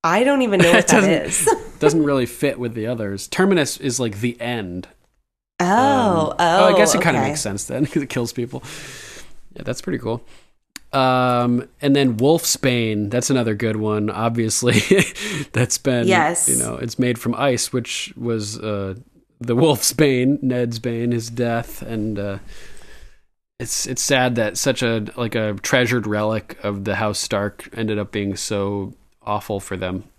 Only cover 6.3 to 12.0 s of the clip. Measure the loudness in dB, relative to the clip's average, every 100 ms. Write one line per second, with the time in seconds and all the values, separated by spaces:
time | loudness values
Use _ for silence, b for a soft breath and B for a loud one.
6.3 | 2 4 6 6 8 6 4 4 2 0
7.3 | -2 -4 -6 -4 -2 0 0 -2 -4 -4
8.3 | -4 -6 -8 B B B B B B B
9.3 | B -16 -12 -8 -6 -6 -6 -4 -6 -10
10.3 | b b _ _ -20 -4 0 2 4 2
11.3 | 2 2 0 -2 _ 2 4